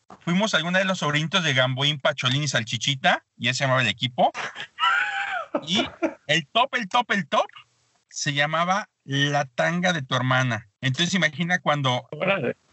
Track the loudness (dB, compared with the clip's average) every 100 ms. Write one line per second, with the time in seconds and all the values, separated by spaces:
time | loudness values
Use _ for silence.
0 | _ -10 -2 0 2 0 2 2 2 0
1 | 0 0 0 0 2 2 2 2 0 0
2 | -2 0 0 0 0 -2 -2 -2 -2 2
3 | 2 2 -2 -6 -4 0 2 2 2 -2
4 | -4 2 0 0 -10 -12 -16 -2 0 2
5 | 0 -4 -6 -8 -6 -6 -2 -2 -2 -4
6 | -6 -6 -2 -2 0 0 0 -2 0 0
7 | 0 -2 0 -2 -2 -8 -20 _ _ _
8 | _ -6 -2 0 0 2 0 0 -4 _
9 | -4 0 2 0 -2 -2 0 2 0 0
10 | -2 -2 2 2 2 -2 -8 _ -2 0
11 | 0 2 0 0 -2 0 0 0 2 0
12 | -4 -4 0 0 -2 -4 _